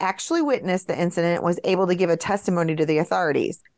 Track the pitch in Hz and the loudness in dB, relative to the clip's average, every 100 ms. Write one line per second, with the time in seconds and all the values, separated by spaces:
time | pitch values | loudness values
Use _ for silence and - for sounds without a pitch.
0 | 190 196 - 339 294 247 185 180 - 156 | -4 -4 -2 0 0 0 0 -2 -2 -2
1 | 175 175 170 170 170 175 - 185 185 180 | -2 0 0 2 0 0 0 0 2 2
2 | 180 165 - 202 - 175 165 156 156 156 | 2 0 0 -2 0 0 0 0 2 2
3 | 160 185 165 135 - - - | 0 0 0 0 -2 -4 -12